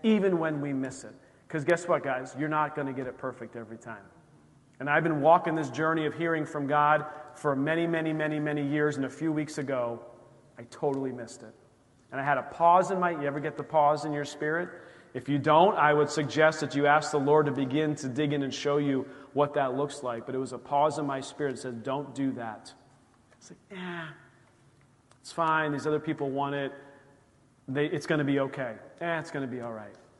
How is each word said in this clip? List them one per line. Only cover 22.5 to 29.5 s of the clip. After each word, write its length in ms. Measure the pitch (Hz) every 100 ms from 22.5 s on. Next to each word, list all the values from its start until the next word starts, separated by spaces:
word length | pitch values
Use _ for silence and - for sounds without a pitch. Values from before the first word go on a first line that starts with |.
| 104 - - _ _ _ _ _ _
It's 140 | -
like, 280 | 175 _ 190
"Eh, 260 | 180 175 160 143 - _ _ _ _ _ _ _ _ _
it's 100 | -
fine. 400 | - 160 160 151
These 140 | 143 131
other 140 | 151
people 300 | 151 147 139
want 240 | 139 143 143
it. 160 | 135 - - - - _ _ _ _ _ -
They, 180 | 135 151
it's 220 | 156 -
gonna 160 | 156
be 160 | 139 139
okay. 360 | 135 135 127 107 - -
Eh, 180 | 170 165
it's 100 | 151
gonna 160 | 147
be 140 | 131